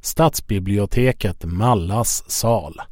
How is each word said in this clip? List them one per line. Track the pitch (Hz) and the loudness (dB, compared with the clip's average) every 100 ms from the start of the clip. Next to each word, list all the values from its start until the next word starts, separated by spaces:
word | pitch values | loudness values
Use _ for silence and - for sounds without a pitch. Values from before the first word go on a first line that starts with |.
Stadsbiblioteket, | - - 165 - - 101 92 101 101 - 127 - 104 87 85 | -8 2 2 2 -4 -4 0 0 2 2 2 2 -2 -4 -6
Mallas | 87 117 117 85 107 117 - - | 0 2 2 0 -2 -2 -4 -6
sal. | - 113 117 76 80 - | -4 0 0 -2 -14 -18